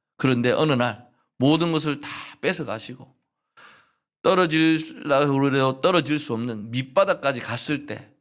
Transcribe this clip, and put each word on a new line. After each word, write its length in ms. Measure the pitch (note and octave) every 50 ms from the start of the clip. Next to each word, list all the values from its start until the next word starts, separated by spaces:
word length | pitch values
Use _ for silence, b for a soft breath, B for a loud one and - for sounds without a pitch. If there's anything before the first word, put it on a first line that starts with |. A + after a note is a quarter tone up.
| _ _ _
그런데 340 | - - C3 B2+ A#2+ A#2+ B2
어느 220 | - - D#3 D#3 C3+
날 340 | A#2+ B2 A#2+ G2 - - _ _ _ _ _ _
모든 340 | - B2+ C#3+ D#3+ D#3+ E3+ E3+
것을 280 | D#3+ D3+ D3 D3+ C#3 -
다 100 | - B B B B B B B
뺏어가시고 720 | - E3+ F3+ F3 C3+ G#2+ G#2+ A2 - - B2+ C3+ - - _ _ _ _ _ _ _ _ _ B B B B B B B B B B _ _ _
떨어지려고 1120 | - E3 F#3+ F#3 F3+ D#3+ D#3 D#3+ D#3+ D#3+ D#3+ D#3 D#3+ - - - - D3+ C#3 C#3 D3 C#3+ C#3
그래도 480 | C3+ C#3 C#3 C3+ C3+ C3+ C3 C3 C3+
떨어질 380 | - F#3 F#3 E3+ C3+ C#3+ D3+ D3
수 140 | - - A#2
없는 380 | A2+ A#2+ B2 A2+ G#2+ G#2 A2+
밑바닥까지 720 | A#2+ B2+ C3 - - F#3+ G3 G3 F3 - C#3+ C#3 B2 A#2
갔을 440 | - - A#2+ - - - D3 C#3+ D3
때 240 | - A2 A2 - - _ _